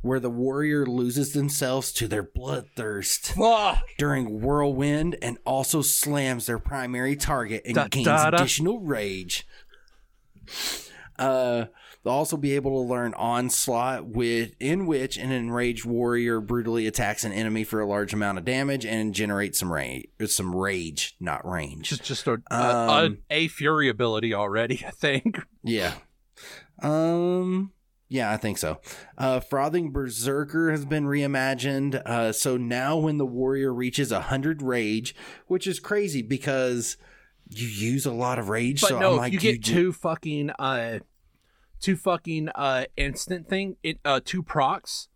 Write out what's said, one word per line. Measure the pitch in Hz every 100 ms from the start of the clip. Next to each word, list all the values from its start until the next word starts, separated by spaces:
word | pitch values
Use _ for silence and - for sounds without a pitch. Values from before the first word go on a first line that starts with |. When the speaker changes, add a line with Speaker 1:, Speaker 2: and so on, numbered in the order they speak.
Speaker 1:
where | 120 131
the | 123
warrior | 120 131 139 151 147 131
loses | 123 123 127 143
themselves | 147 143 143 131 131 127
to | - 110
their | 107
bloodthirst | 104 - 127 135 - - 110 104 - - -
Speaker 2:
Fuck. | - 226 226 202 - - -
Speaker 1:
during | 143 139 117 107
Whirlwind | 123 147 143 135 143 147 165 -
and | 120 117 -
also | 135 135 160
slams | 139 - 147 143 135 123 110
their | 113
primary | - 143 123 127 131 143
target | - 139 113 110
and | -
Speaker 2:
Da, | 120 143
Speaker 1:
gains | 135 131
Speaker 2:
da, | 151 156
da. | 170
Speaker 1:
additional | 180 - 165 226
rage. | 170 123 101 95 90 - - - - - - - - _ _ - - - - - - - - -
Uh, | 131 131 127 120 110 - - -
they'll | 107
also | 131 151 160
be | 143
able | 139 135 135
to | 123
learn | 123 120
Onslaught, | - 117 120 123 - - 117 127 127 -
with, | 113 117 117 113 -
in | 131 180 180
which | 143 131 -
an | 131
enraged | 131 117 120 120 113
warrior | 117 120 120 120 120 113
brutally | 104 120 117 117 110
attacks | 107 104 104
an | 110
enemy | 101 110 110
for | 107 110
a | 104
large | 101 101
amount | 107 104 95
of |
damage | 87 131 139 139 113
and | 110 107
generates | 101 107 101 101 -
some | 92
ra-, | 78 64 65 - _ 107
some | - 92
rage, | 90 95 95 82 71 - -
not | 87 71 87
range. | 87 69 73 80
Speaker 2:
Just, | 147
just | - 135 -
a, | 117 -
a, |
Speaker 1:
Um, | 117 123 120 117 147 165 104 -
Speaker 2:
a, |
a | 151 165
Fury | - 147 156 139
ability | 104 120 110 113
already, | 101 104 104 117 131 -
I |
think. | - 147 135 226 - - _
Speaker 1:
Yeah. | 113 110 90 - - _ _ - - - - -
Um, | 143 156 165 170 175 180 185 185 190 _ _ _ _
yeah, | 131 110
I | 107
think | 110 92
so. | 78 78 - - - -
Uh, | 131 127
Frothing | - 139 143 175 160
Berserker | 139 131 113 120 139 143 160 165
has | 156
been | 139 151 143
reimagined. | 143 143 135 131 131 131 135 139 131 -
Uh, | 120 113
so | 107 143 127
now | 120 120 131 160
when | 156 151
the | 131
warrior | 120 131 135 135
reaches | 123 123 120 131
a | 101
hundred | - 135 143 156
rage, | 131 123 107 110 123 - - - _
which | 185 190
is | 180
crazy | - 208 202 143
because | 110 131 151 135 127 123 113 - - - _ _ -
you | 110 117
use | 101 113 135 135
a |
lot | 117 123 127
of | 101
rage, | 110 120 139
Speaker 2:
But | 202
Speaker 1:
so | 123
Speaker 2:
no, | 190
Speaker 1:
I'm |
Speaker 2:
if | 160
Speaker 1:
like, | 123
Speaker 2:
you | 185
Speaker 1:
you | -
Speaker 2:
get | 117
Speaker 1:
ju- | 110
Speaker 2:
two | 175 180
fucking, | 170 170 165 160 147 147 -
uh, | 135 131 117 113 - _ _ _ _ _ _ -
two | - 185
fucking, | 190 170 - 160 156
uh, | - 139 131 127 -
instant | 139 135 - 180 160
thing, | 190 196 -
it, | 160 160
uh, | 147 135
two | - 185
procs | 165 156 135 190 - - -